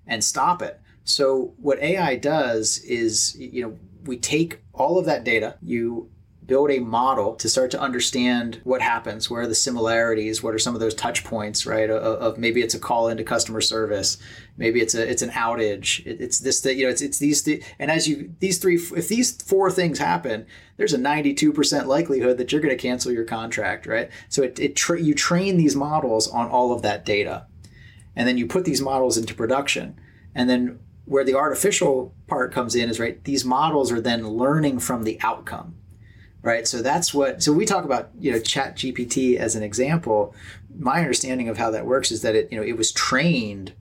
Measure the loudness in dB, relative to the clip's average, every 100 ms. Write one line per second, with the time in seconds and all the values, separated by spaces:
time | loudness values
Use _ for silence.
0 | -8 -4 -2 0 2 0 -4 -10 _ -12
1 | -2 2 4 2 0 -4 0 0 2 0
2 | 0 0 0 2 2 0 0 -4 -2 0
3 | 0 0 -2 -4 -10 -8 -8 -10 -18 -16
4 | -10 -6 -2 0 0 -4 -10 -2 2 2
5 | 2 0 0 0 0 -6 -6 -2 -2 -4
6 | -10 -16 -20 -12 0 2 4 2 0 0
7 | 2 2 0 -2 -2 0 0 0 -2 -2
8 | -2 0 2 0 -2 -6 -2 0 0 -2
9 | -4 -6 -6 -4 -2 0 0 0 2 2
10 | 2 2 0 -2 -2 -2 -2 0 -2 -2
11 | -2 -4 -4 -6 -4 -4 -2 0 2 0
12 | 0 0 -2 0 0 2 0 -2 -2 0
13 | 0 0 -2 -2 -2 -2 0 0 0 0
14 | -2 -4 -10 -20 -18 -4 0 2 2 0
15 | -2 -2 -2 -2 -2 0 0 -2 -2 -4
16 | -6 -8 -4 -2 0 0 0 2 2 0
17 | -2 0 2 2 0 -2 -4 -6 0 0
18 | 2 -2 -4 -4 -2 0 2 2 0 -4
19 | -2 0 0 -2 0 2 4 2 0 0
20 | 0 0 -2 -6 -8 -18 -16 -2 0 2
21 | 2 2 2 2 2 4 2 2 2 2
22 | 2 2 4 2 2 0 2 0 -2 -2
23 | -2 -2 -2 -6 -6 -4 -2 -4 -4 -4
24 | -4 -10 -6 0 0 0 -2 0 0 2
25 | 2 2 2 2 4 4 4 4 0 0
26 | 2 2 0 -2 0 2 2 0 -2 -2
27 | 0 0 0 -6 -12 -20 -20 -20 -20 -20
28 | -12 -2 0 0 0 0 0 0 0 2
29 | 2 0 -2 -4 0 0 0 -2 -4 -12
30 | -20 -20 -10 -2 2 2 2 -4 -20 -20
31 | 0 2 4 4 2 2 0 2 2 0
32 | -2 -10 -6 -2 -2 -2 -2 0 0 -2
33 | -4 -6 -4 -2 0 2 2 2 2 0
34 | 0 -2 -2 0 2 2 2 0 -2 -2
35 | -2 -2 -2 -2 -8 -12 -14 -18 -20 -20
36 | -20 -20 -20 -6 -2 0 0 -2 0 0
37 | 0 2 0 2 2 4 4 0 0 -2
38 | -4 -6 -2 0 0 -2 -4 -4 -6 -4
39 | -4 0 2 2 0 -2 -4 0 0 0
40 | 2 0 0 -4 -20 -20 -18 -6 -2 0
41 | 0 0 -2 -4 -4 -2 -2 -2 0 0
42 | 0 -2 0 2 0 -4 -4 -2 -2 -2
43 | 0 2 2 2 -2 -6 -12 -16